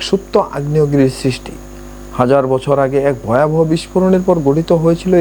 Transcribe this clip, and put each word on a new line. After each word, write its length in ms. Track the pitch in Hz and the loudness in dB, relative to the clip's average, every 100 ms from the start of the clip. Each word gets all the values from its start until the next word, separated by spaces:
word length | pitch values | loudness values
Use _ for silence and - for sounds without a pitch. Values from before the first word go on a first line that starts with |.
| - | -4
সুপ্ত 260 | 190 - 208 - 139 | -4 0 0 0 -4
আগ্নেয়গিরির 600 | 143 156 147 143 131 131 | -2 0 2 2 2 0
সৃষ্টি। 340 | 131 123 - - - - - - - - | -4 -4 -10 -16 -18 -20 -20 -20 -10 -2
হাজার 260 | 127 139 131 | 2 2 2
বছর 240 | 131 139 139 | 0 0 0
আগে 140 | 135 139 139 | 2 0 0
এক 80 | 123 101 | -2 0
ভয়াবহ 340 | 123 151 156 160 | 2 2 2 0
বিস্ফোরণের 500 | 165 - 185 185 185 185 | 0 -2 0 2 2 2
পর 80 | 170 139 | 2 2
গঠিত 240 | 151 165 170 | 0 2 2
হয়েছিল 300 | 165 170 185 175 | 2 0 2 2